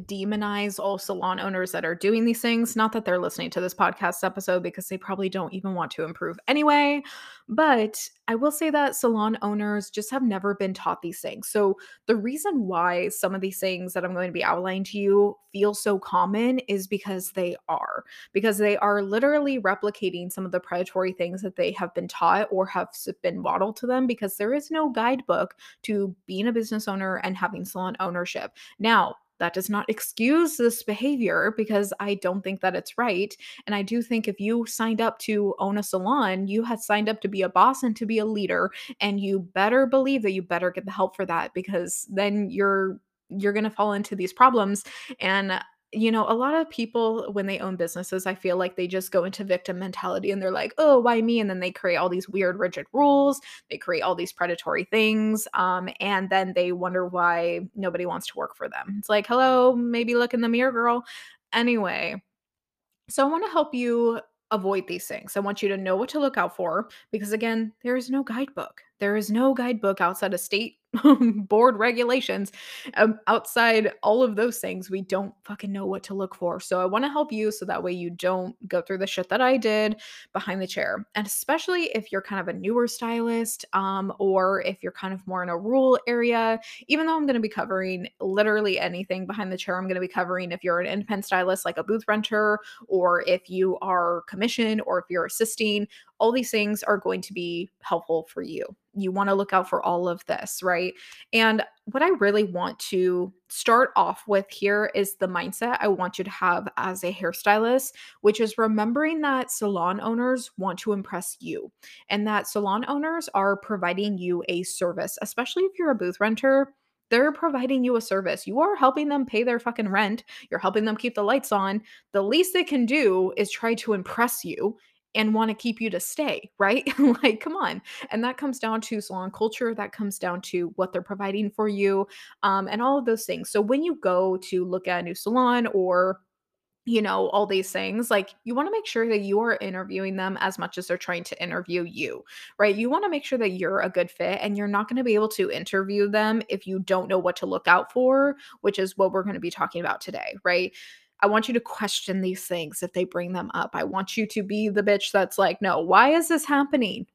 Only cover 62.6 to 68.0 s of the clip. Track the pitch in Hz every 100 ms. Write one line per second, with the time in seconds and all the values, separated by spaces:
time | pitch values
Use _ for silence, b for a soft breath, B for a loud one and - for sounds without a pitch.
62.6 | _ _ _ _ - - 277 330 403 330
63.6 | 302 254 240 233 233 226 - _ - 214
64.6 | 190 196 185 180 - - - 202 196 208
65.6 | 196 196 190 185 262 302 277 269 180 -
66.6 | 175 170 226 B B 214 202 220 226 226
67.6 | 220 - 240 254